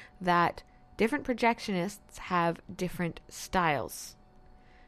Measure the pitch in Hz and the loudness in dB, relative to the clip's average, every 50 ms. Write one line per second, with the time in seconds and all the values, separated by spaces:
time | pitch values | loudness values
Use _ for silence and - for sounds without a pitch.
0 | - - - - 185 180 175 175 170 - - - - - - - - - - - | -20 -20 -14 -4 2 4 4 4 4 2 0 -4 -12 -20 -20 -20 -20 -8 -2 0
1 | 202 226 285 285 - - 247 220 233 226 233 - - - 196 175 175 202 - - | 0 2 0 0 -2 -2 0 2 2 2 2 2 -2 -4 -2 -2 -2 -4 -6 -10
2 | - - - - - - 185 175 170 170 165 - - - 180 - 180 175 - - | -18 -18 -16 -12 -4 0 2 2 2 2 0 -2 -6 -12 -8 -6 -6 -4 -2 -2
3 | 180 165 - - - - - - - - - 185 175 160 147 123 90 - - - | -4 -4 -6 -8 -14 -18 -16 -16 -8 -2 0 2 4 4 2 2 -2 -4 -8 -12
4 | - - - - - - - - - - - - - - - - - | -14 -16 -18 -20 -20 -20 -20 -20 -20 -20 -20 -20 -20 -20 -20 -20 -20